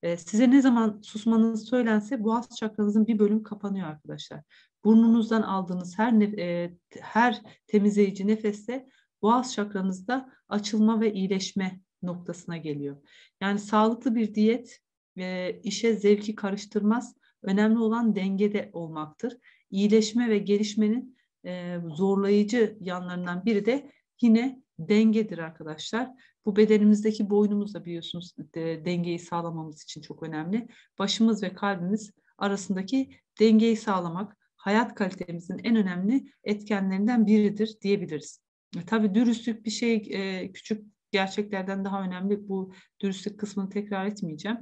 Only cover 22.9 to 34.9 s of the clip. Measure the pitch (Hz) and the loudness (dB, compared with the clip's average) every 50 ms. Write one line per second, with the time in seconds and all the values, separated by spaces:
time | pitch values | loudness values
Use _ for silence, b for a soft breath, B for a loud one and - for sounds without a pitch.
22.9 | 180 180 180 180 180 180 180 175 175 180 180 226 226 202 202 220 247 285 285 B | -8 -8 -8 -8 -8 -6 -6 -6 -6 -4 -2 0 0 0 2 0 0 -2 -4 B
23.9 | B B B _ _ _ - 240 220 226 240 269 262 - _ _ _ - 160 160 | B B B _ _ _ 4 6 6 6 4 0 -4 -8 _ _ _ -16 -2 2
24.9 | 214 214 226 220 214 220 214 214 185 165 165 160 165 _ 160 156 156 156 - - | 2 4 4 4 4 2 0 -2 -6 -10 -10 -12 -12 _ -14 -14 -12 -12 -12 -8
25.9 | - 226 254 262 b b b b b b _ 214 196 202 214 208 214 214 208 208 | -6 -6 -6 -6 b b b b b b _ -2 4 4 6 6 6 6 8 6
26.9 | 214 208 208 220 214 - 214 190 208 202 208 208 208 202 202 202 - 170 165 170 | 6 6 4 -2 0 0 -2 0 2 2 2 2 2 -2 -4 -4 -8 -12 -10 -10
27.9 | 170 170 165 - - 175 175 175 _ - 165 _ _ 170 165 165 165 156 156 175 | -10 -10 -10 -10 -12 -12 -12 -14 _ -18 -20 _ _ -8 -6 -6 -6 -6 -4 -4
28.9 | 175 175 175 175 175 170 170 - - 170 170 170 165 160 160 160 151 - - - | -2 -2 -2 -4 -4 -6 -8 -6 -6 -6 -6 -6 -6 -8 -10 -10 -14 -18 -18 -18
29.9 | - 156 151 - - - 165 160 160 156 156 170 196 233 233 B B B B B | -18 -18 -14 -16 -14 -12 -10 -8 -8 -8 -6 -4 -4 -4 -4 B B B B B
30.9 | B _ 196 202 - - 220 226 220 202 202 185 185 - - 202 196 180 170 180 | B _ -4 -4 0 2 4 4 4 2 -2 -6 -6 -4 -2 -2 -2 -2 -2 -4
31.9 | 202 214 - - _ _ _ _ _ _ 196 202 202 196 196 - 196 185 190 190 | -4 -4 -4 -10 _ _ _ _ _ _ -2 -2 -2 -2 -4 -4 -4 -4 -4 -2
32.9 | - 269 269 262 B B B _ _ - 208 226 220 220 220 226 226 214 - - | -2 -2 -2 -2 B B B _ _ 4 6 6 8 8 6 6 2 0 0 -2
33.9 | 202 185 175 170 165 180 214 208 - _ _ _ _ _ - 196 202 220 240 220 | -2 -2 -2 -4 -6 -6 -8 -8 -12 _ _ _ _ _ -4 0 2 2 0 0